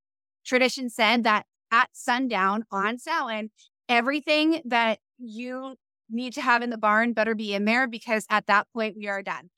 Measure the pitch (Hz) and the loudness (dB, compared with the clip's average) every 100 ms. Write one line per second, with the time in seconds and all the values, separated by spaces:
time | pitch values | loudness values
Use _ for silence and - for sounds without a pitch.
0 | _ _ _ _ - 254 254 - 254 - | _ _ _ _ -2 2 2 0 -6 0
1 | 214 240 226 214 - _ _ 233 254 - | 2 4 2 2 -2 _ _ 2 2 -2
2 | - 247 262 208 190 208 233 196 202 240 | -4 -2 0 0 0 0 -4 -2 -2 -4
3 | 320 330 269 220 214 - _ _ - 240 | -4 -4 -4 -6 -10 -14 _ _ 0 0
4 | 240 294 294 302 311 320 240 240 226 214 | 2 -2 0 2 2 0 0 2 2 -2
5 | _ _ 247 214 247 254 269 262 _ _ | _ _ -16 -12 -10 -10 -12 -16 _ _
6 | - 226 254 233 254 240 240 226 214 214 | -10 -8 -6 -4 2 2 0 -2 2 4
7 | 233 220 220 220 220 202 208 233 254 226 | 2 2 0 -2 -2 -2 0 2 0 -4
8 | - 220 - 214 202 202 - 233 220 214 | -4 -4 0 -2 2 2 2 -4 -6 -6
9 | 208 196 196 156 160 | -8 -6 -8 -10 -12